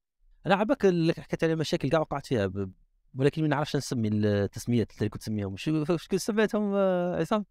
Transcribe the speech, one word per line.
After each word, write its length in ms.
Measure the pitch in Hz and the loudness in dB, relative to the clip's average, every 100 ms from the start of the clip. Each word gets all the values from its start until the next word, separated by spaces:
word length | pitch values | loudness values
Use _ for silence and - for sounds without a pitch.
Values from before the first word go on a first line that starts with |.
| _ _ _ _ - | _ _ _ _ -2
انا 80 | |
عباك 320 | 190 214 285 196 | 0 0 2 2
اللي 260 | 175 165 | 4 2
حكيت 320 | - - 165 | 0 -4 -2
على 120 | 165 160 | 0 0
مشاكل 320 | 147 170 139 | 0 0 2
كاع 120 | 160 | 0
وقعت 260 | 156 143 - | 0 -6 -2
فيها 200 | 127 98 | 0 0
ب-، 260 | 98 95 92 _ _ _ | -2 -8 -8 _ _ _
ولكن 280 | 127 139 160 | 2 2 2
ما 60 | 156 | 0
نعرفش 280 | 139 151 143 | 0 0 -2
نسمي 320 | - 131 107 | -2 -2 0
التسميات 840 | 107 104 101 98 - - 120 98 - | 2 2 2 0 -4 0 2 2 0
اللي 100 | 104 | -4
كنت 140 | 101 | -4
تسميهم. 340 | - 107 101 95 | -6 -4 -4 -4
شو، 280 | - 156 | -2 -2
شو 320 | 147 170 - 190 | 0 -2 0 -4
سميتهم، 560 | - 208 214 208 208 | -2 0 0 0 0
آه، 420 | 196 190 180 175 170 | 2 2 2 0 -2
عصام؟ 280 | 160 214 202 | 0 -2 -4